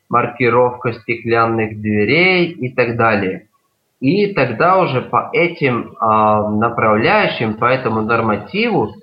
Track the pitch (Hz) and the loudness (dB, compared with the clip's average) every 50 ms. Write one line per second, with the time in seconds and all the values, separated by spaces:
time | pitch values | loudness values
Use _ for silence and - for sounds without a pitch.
0 | _ _ 117 120 120 123 - - 123 117 117 127 123 123 - - - 120 113 - | _ _ -2 -2 -2 -2 -2 0 0 2 4 4 2 2 0 -4 -6 -6 -6 -6
1 | - - 117 117 - 117 117 117 113 113 113 113 110 107 107 107 107 107 104 104 | -8 -8 -8 -6 -2 0 0 2 2 2 0 -2 -2 -4 -6 -6 -4 -2 0 0
2 | 104 107 143 165 180 185 185 180 175 165 - - 127 123 - 127 120 117 117 117 | 2 2 2 2 2 2 2 2 0 -2 -4 -6 -8 -4 -2 -2 -2 0 0 0
3 | 113 113 107 101 98 92 90 87 - _ _ _ _ _ _ _ _ _ _ _ | 2 2 2 0 0 -4 -6 -8 -12 _ _ _ _ _ _ _ _ _ _ _
4 | 127 139 180 208 202 196 - - 131 120 110 113 156 180 185 190 170 135 131 123 | 0 0 2 2 0 0 0 0 0 0 0 0 2 4 4 4 2 2 0 -4
5 | 110 - 123 110 - - - 151 175 175 165 - 151 127 120 110 107 - - - | -4 -2 -2 -2 -2 0 0 0 0 0 0 -2 -2 0 0 -2 -6 -8 -8 -4
6 | 113 110 107 110 107 107 107 107 107 107 107 107 117 117 113 113 117 110 107 107 | 0 2 2 4 4 4 2 2 0 0 0 0 0 0 0 0 2 2 2 2
7 | 123 170 208 214 190 - - - 120 110 107 110 117 123 131 131 - 113 113 110 | 2 2 2 2 2 0 -2 -2 -4 -4 -2 0 0 0 0 0 0 -2 -2 -2
8 | 107 110 117 113 113 110 104 - - - - 202 233 240 196 147 107 104 - - | 0 0 0 0 0 0 -2 -2 -4 -6 -4 -2 -2 0 0 0 -2 -2 -6 -14